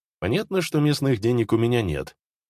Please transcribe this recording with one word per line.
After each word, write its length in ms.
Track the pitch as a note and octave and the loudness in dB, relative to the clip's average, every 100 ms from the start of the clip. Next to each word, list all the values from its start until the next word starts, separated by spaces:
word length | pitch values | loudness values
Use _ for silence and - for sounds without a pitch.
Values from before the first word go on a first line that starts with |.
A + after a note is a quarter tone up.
| _ _ | _ _
Понятно, 420 | - D#3 A3 F#3+ | -2 -2 -2 -4
что 180 | E3 D#3 | -2 0
местных 400 | D3 C#3+ C#3 A#2+ | 2 0 0 0
денег 320 | A2+ B2 G#2+ | 0 0 2
у 60 | A2+ | 2
меня 240 | A#2 A#2+ | 2 0
нет, 340 | G2 C#2+ C2 - _ _ _ | 0 -4 -6 -14 _ _ _